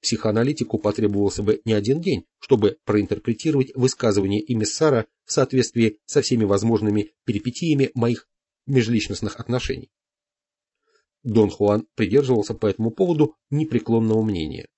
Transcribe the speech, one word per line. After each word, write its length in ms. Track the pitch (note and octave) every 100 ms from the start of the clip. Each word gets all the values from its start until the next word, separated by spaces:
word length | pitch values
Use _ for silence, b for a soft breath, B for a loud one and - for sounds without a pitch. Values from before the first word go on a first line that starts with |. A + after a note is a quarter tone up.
Психоаналитику 760 | - A2 A2 G#2+ B2 D3 B2 G#2+
потребовался 640 | G#2 G#2 G#2+ G2+ G2+ -
бы 160 | G2+ G#2+
не 100 | -
один 260 | G#2+ G2+ C#3+
день, 260 | F3 C3+ - _
чтобы 380 | - B2 G2+ -
проинтерпретировать 880 | - G#2+ G2+ G#2 - A2+ D#3+ D3 C3 -
высказывание 640 | B2+ - A#2 G2+ F#2+ G#2 -
эмиссара 540 | A#2 G#2+ - D#3 B2+ G#2+ _
в 80 | _
соответствии 680 | - C3 C3 A#2 - A2+ G#2+ _
со 160 | -
всеми 200 | C3 A#2+
возможными 720 | G#2+ G2+ A2 A2+ A2 G#2 G#2 _
перипетиями 680 | - G2+ - B2 E3+ D3 C3+
моих 340 | - A#2 A#2 _ _ _ _ -
межличностных 720 | C3+ A2 A#2 - G2 G#2 -
отношений. 540 | - B2 - - - _ _ _ _ _ _ _ _ _ _ _ _ _
Дон 280 | B2+ G#2+ G#2+
Хуан 360 | - G#2 G#2 -
придерживался 600 | - G#2+ A#2+ C3+ B2 G2+
по 120 | - G#2+
этому 240 | G2 A2+
поводу 460 | - F#3 D#3+ D3+ - _
непреклонного 720 | C#3+ D#3 B2 - A2+ A2 A2
мнения. 440 | A2 F#2+ D#2 - -